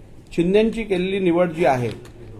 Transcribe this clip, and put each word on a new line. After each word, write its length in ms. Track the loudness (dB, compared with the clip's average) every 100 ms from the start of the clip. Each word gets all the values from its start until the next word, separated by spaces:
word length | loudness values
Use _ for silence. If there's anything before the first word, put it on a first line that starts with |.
| -20 -20 -8 -2
शिंदेंची 480 | 2 4 2 0
केलेली 360 | -2 -2 0 0
निवड 320 | 2 2 2
जी 140 | 2 2
आहे, 240 | 2 -2 -6 -14 -20 -20 -18